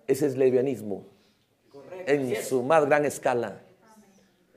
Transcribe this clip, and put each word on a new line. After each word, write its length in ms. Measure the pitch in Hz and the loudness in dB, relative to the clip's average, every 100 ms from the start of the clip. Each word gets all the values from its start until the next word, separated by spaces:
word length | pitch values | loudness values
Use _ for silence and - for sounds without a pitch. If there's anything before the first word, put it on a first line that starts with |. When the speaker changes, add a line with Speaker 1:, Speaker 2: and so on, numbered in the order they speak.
| - | -4
Speaker 1:
ese 200 | 135 143 | 0 0
es 100 | 127 | 2
lesbianismo 680 | 131 123 135 117 104 92 - _ _ _ _ _ _ | 4 4 0 -4 -6 -10 -12 _ _ _ _ _ _
Speaker 2:
Correcto, 420 | 139 - 185 180 | -20 -20 -10 -2
Speaker 1:
en 100 | 147 | 0
Speaker 2:
así 120 | 131 | 0
es. 140 | - - | -4 -2
Speaker 1:
su 140 | 131 | -2
más 240 | 123 160 143 | 2 2 4
gran 180 | 151 | 2
escala. 560 | 147 - 139 123 110 87 - _ _ - _ _ _ _ _ | 0 -2 -2 -2 -4 -10 -20 _ _ -20 _ _ _ _ _